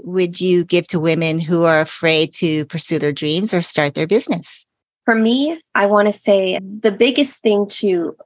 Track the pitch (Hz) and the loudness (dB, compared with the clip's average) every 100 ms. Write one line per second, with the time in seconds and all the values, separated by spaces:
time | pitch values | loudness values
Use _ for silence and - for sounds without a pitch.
0 | 175 185 180 175 180 180 170 175 170 175 | -6 -2 -2 0 2 2 2 0 0 0
1 | 160 160 160 160 160 170 165 156 156 - | 0 0 0 -2 0 2 4 2 0 -2
2 | 160 160 160 - 170 156 147 165 - 160 | 2 2 0 -2 -2 -2 -4 -6 -4 -2
3 | 147 143 151 160 220 180 170 - 147 147 | -2 -2 -2 -2 -2 -2 -2 -2 -2 -2
4 | 160 214 294 175 - - - _ _ _ | 0 0 0 -6 -6 -12 -14 _ _ _
5 | - 220 220 254 294 330 _ - 202 208 | -2 2 2 2 0 -4 _ 0 2 4
6 | 208 202 - 196 190 185 190 214 220 196 | 2 0 2 2 2 -2 -6 -4 -2 2
7 | 240 262 277 - 226 202 202 - 202 180 | 2 2 0 0 0 0 0 -2 0 0
8 | 160 - | -2 -8